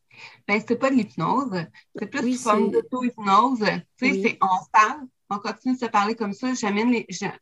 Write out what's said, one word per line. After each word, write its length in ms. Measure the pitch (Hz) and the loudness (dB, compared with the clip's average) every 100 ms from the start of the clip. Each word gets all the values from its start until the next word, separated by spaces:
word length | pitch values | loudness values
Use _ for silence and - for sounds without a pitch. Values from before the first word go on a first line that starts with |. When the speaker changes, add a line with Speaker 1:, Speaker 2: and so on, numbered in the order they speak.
| _ - - - - | _ -20 -20 -14 -4
Speaker 1:
Ben, 140 | 208 214 | -2 0
c'est 120 | 240 | 0
pas 120 | 269 | 2
de 60 | 269 | 2
l'hypnose, 720 | 202 - 165 226 269 185 160 - _ - | 0 -2 -2 0 -2 -4 -6 -12 _ -12
c'est 80 | 208 | -8
plus 140 | 277 | -4
Speaker 2:
Oui, 80 | 240 | -2
Speaker 1:
une 60 | 247 | -2
forme 340 | 233 214 226 | 0 2 2
Speaker 2:
c'est 80 | 233 | 0
Speaker 1:
d'auto-hypnose. 800 | - 254 247 226 202 196 247 247 196 175 - - | -2 -4 -4 -4 2 4 4 2 0 -2 -6 -4
Tu 80 | 247 | -2
sais, 40 | |
Speaker 2:
Oui. 100 | 190 | 0
Speaker 1:
c'est, 140 | 214 - | 0 0
on 220 | 190 185 | 0 0
se 60 | - | 2
parle, 300 | 254 214 302 262 _ - | 4 4 2 -12 _ -10
on 80 | 202 | -8
continue 380 | 214 208 254 254 | -6 -6 -2 -2
de 40 | |
se 60 | 226 | 0
parler 300 | 208 202 226 | 0 0 0
comme 180 | 208 | -4
ça. 200 | 196 254 | -4 -6
J'amène 360 | 247 208 202 240 | -4 -2 0 2
les, 140 | 233 - | 0 -2
j'a-, 280 | 175 190 - | -8 -8 -8